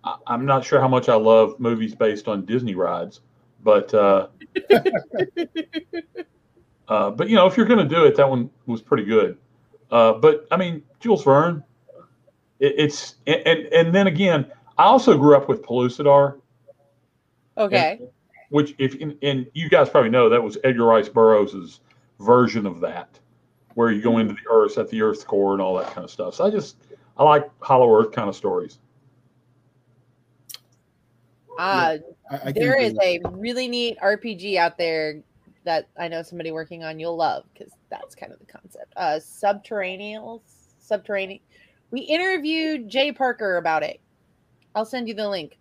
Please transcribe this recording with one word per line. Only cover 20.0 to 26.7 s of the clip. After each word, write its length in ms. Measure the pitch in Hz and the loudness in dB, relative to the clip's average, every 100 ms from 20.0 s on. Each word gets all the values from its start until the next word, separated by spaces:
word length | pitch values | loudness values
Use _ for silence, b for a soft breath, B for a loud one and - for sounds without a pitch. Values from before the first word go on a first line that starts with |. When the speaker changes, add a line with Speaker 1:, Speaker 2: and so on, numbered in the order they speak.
| 117 | 4
Speaker 1:
know, 180 | 123 117 | 4 4
that 140 | 120 | 4
was 160 | 110 104 | 0 -2
Edgar 200 | 131 120 | -2 2
Rice 240 | 117 110 104 | 4 4 2
Burroughs' 720 | 113 110 107 98 98 85 _ _ _ _ _ | 4 6 6 2 -6 -16 _ _ _ _ _
version 460 | 101 123 117 110 101 | 2 4 4 -2 -6
of 140 | 85 | -6
that, 380 | 87 87 - _ _ _ _ _ _ | -8 -10 -18 _ _ _ _ _ _
where 160 | 117 117 | -2 0
you 120 | 104 | 0
go 160 | 120 117 | 0 0
into 160 | 107 | 0
the 160 | 104 - | -6 2
earth, 280 | 113 107 - | 4 4 -2
at 100 | 107 | -6
the 140 | 113 | -2
Earth's 220 | 107 98 | -2 -2
core 280 | - 98 98 | -4 -2 0
and 100 | 98 | 0
all 140 | 92 92 | -2 -4
that 100 | 87 | -6
kind 160 | - | -12
of 60 | 87 | -16
stuff. 240 | - 90 | -10 -12
So 100 | - 196 | -2 -2
I 40 | |
just, 260 | 208 - | -2 -8